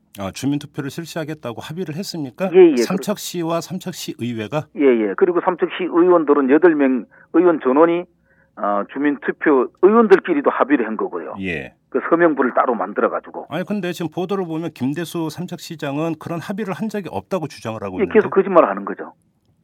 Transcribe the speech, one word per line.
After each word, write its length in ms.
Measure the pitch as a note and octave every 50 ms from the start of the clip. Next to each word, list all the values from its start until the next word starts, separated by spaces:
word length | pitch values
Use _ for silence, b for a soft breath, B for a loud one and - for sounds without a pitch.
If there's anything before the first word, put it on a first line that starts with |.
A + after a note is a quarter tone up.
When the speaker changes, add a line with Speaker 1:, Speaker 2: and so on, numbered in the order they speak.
| _ _ - -
Speaker 1:
아, 120 | G2 F#2+
주민투표를 580 | F#2 - - C#3 C#3+ D3 C#3+ C#3+ - - C3+ D3
실시하겠다고 720 | - - E3+ D#3 - F3 D#3 C#3 D#3 D3+ - B2 A2+ A2+
합의를 340 | - - D#3 F3 F#3 D#3+ C#3+
했습니까? 540 | D#3+ G3+ - - E3 C#3+ B2+ - - F3+ F#3+ D#3+
Speaker 2:
예, 180 | F#3 F#3 E3+
예. 40 | C#3+
Speaker 1:
삼척시와 840 | A#2+ A#2 - F#3 - - - G#3 - - - - F3+ E3 E3 E3 E3
삼척시의회가? 1080 | D#3 - F3 F#3 - F#3 D#3+ - - - - - A#2 A#2+ A#2+ A2 G#2+ G2+ C3 D3+ D3 _ -
Speaker 2:
예, 40 | F#3+ C#3+
예. 280 | C3+ A#2+ A2+ G#2+ G2+ F#2+
그리고 240 | - - F3+ F3 E3+
삼척시 420 | - F#3 F3+ - F3+ E3 - - F#3
의원들은 640 | D#3+ - E3+ E3+ F3+ F3+ E3+ D#3 C#3 C#3+ C#3+ C3+ B2+
여덟 240 | C#3 D#3 E3+ F3 D#3+
명 300 | D3 C#3 C3 C3 A#2+ - _ b b b b -
의원 260 | E3 F#3 F3 E3 C3+
전원이, 420 | - C3 C3 D3 E3 E3+ E3+ F3 F3+ _ _ _ _ _ _ _ _ _ _
아, 280 | - G#2+ G2+ G#2 G2+ G2+ - -
주민투표 760 | C3+ C#3+ D3 C#3+ B2 - - A#2 - - E3 D3 B2+ A#2 - _ -
의원들끼리도 680 | - F#3+ G#3+ A#3 A3+ G3+ G3 D#3+ - - E3 C#3+ B2+ C3
합의를 340 | - - B2+ A#2+ D3 C3 A2+
한 100 | G#2+ A2
거고요. 380 | G2+ G2+ F#2 - F2 D#2+ - - G2
Speaker 1:
예. 320 | F#2+ F#2+ E2+ D2+ C2 - _ _ _ _
Speaker 2:
그 100 | - B2+ - -
서명부를 440 | F3 E3 F3 E3 D3 B2+ D3 - -
따로 180 | - B2+ C3 A#2+
만들어가지고. 680 | G2 F2+ F#2+ G2+ - A#2 G#2+ - - - F2 - - - -
Speaker 1:
아니, 140 | C#3+ E3+ F#3
근데 280 | - G#3 G#3 F3 F3+
지금 180 | E3+ - F3 D#3
보도를 340 | - E3+ F#3 F3 G3+ G3 F#3
보면 260 | E3 D#3+ D#3+ E3+ E3 D#3
김대수 560 | - A#2+ C3+ D3 E3+ E3+ D3+ - F3 D#3+ D#3
삼척시장은 840 | D3+ - F3+ - F3+ D#3+ - - E3+ D#3 D#3+ C#3+ C#3 D3 D#3+ E3 E3 D#3+
그런 200 | - - E3+ E3+
합의를 340 | - - G#3 G3 A3 F#3 F3+
한 160 | - A3 A3
적이 200 | - G#3 F3+ D3+
없다고 360 | - G3 - - G3+ F3+ D#3+
주장을 320 | C3+ - - - A#2+ A2 A2
하고 180 | G2+ G2 F#2 -
Speaker 2:
예, 40 | G3+
Speaker 1:
있는데. 100 | - -
Speaker 2:
계속 180 | G#3+ F#3+ F#3
거짓말을 360 | - F#3+ F#3 G3 F#3 E3 C#3+
하는 160 | G#2 G2 G2 G2+
거죠. 280 | - - - - - - _ _ _ _ _ _ _ _ _